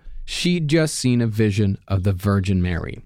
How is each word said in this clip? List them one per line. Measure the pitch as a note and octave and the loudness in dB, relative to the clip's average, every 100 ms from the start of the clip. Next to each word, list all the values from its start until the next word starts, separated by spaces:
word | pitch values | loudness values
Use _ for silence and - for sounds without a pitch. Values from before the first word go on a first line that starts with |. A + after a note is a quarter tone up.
| - - | -10 -12
she'd | - - F3 F3 D3+ | -10 -4 0 0 2
just | E3 D#3 | 2 0
seen | - B2+ A#2+ | 0 0 2
a | A#2 | 2
vision | G#2+ G#2+ G2+ G2+ G2 - | 2 2 2 0 -2 -2
of | F#2+ | 0
the | F#2+ | 0
Virgin | F2+ G2+ G2 F#2 F#2+ | 0 0 0 2 0
Mary. | F2+ E2+ - - | 0 -2 -6 -10